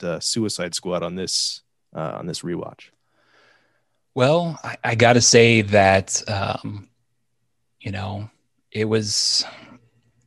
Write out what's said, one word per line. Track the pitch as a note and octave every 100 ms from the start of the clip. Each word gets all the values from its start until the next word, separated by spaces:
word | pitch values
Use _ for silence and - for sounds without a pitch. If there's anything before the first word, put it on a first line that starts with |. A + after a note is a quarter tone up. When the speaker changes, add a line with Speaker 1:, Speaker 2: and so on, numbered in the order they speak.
Speaker 1:
uh, | F2 D#2+
Suicide | - A#2 G#2 - F2
Squad | - F2+ F2
on | F2
this, | F#2 F2+ - - - _ _ _ D#2+
uh, | D#2 -
on | E2+
this | D#2+
rewatch? | F2 E2 - - _ _ _ _ _ _ _ _ _ _ _ _ _ C3
Speaker 2:
Well, | C3 E3+ E3+ C#3+
I, | A#2 -
I | B2 A2+
gotta | A#2 B2
say | - B2 A#2 A2+
that, | G2+ G#2 F#2+ G2 G2 - -
um, | G2 G2 - A2 G#2 - _ _ _ _ _ _ _ _ _
you | A2
know, | G2 G2+ G2+ G#2+ _ _ _ _
it | G#2+ A2
was, | A2 G#2 - - - - - - - _ _ _ _